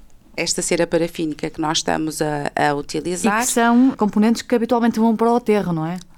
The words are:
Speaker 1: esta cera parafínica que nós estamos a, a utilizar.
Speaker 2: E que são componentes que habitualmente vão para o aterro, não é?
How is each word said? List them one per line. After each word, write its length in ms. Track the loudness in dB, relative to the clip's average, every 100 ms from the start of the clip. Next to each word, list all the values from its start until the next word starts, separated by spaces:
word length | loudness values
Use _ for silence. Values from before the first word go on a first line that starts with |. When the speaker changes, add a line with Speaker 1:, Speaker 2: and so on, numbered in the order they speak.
| -20 -20 -12 -6
Speaker 1:
esta 260 | -4 -4
cera 240 | 0 0 2
parafínica 640 | 0 -2 -2 -6 -4 -8
que 100 | -4
nós 180 | -2 -2
estamos 440 | -2 -2 -2 -4
a, 280 | -4 -4 -4 0
a 180 | 0
utilizar. 680 | 0 -4 -6 -6 -2 0 0
Speaker 2:
E 40 | 0
que 60 |
são 380 | 2 4 4 4
componentes 520 | 2 0 2 2 2
que 120 | 0
habitualmente 440 | 0 2 2 2 2
vão 160 | 2
para 160 | 2 2
o 60 | 2
aterro, 360 | 2 0 0
não 140 | -2 -4
é? 120 | -8 -10